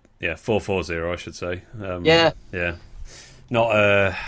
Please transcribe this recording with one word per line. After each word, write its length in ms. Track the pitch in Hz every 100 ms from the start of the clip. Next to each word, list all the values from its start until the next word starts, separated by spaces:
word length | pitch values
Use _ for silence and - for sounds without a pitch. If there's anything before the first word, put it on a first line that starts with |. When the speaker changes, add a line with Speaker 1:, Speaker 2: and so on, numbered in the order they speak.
| _ _
Speaker 1:
yeah, 160 | 85 87
four 240 | - 104
four 240 | - 95
zero, 300 | 85 82 85
I 20 | 87
should 180 | 85 -
say. 260 | 90 92 - 110
Um, 240 | 98 90 87
Speaker 2:
Yeah. 260 | 165 160 - -
Speaker 1:
Yeah. 220 | 92 87 82 - - - - - - -
Not, 200 | 117 117 107
uh, 380 | 104 101 98 92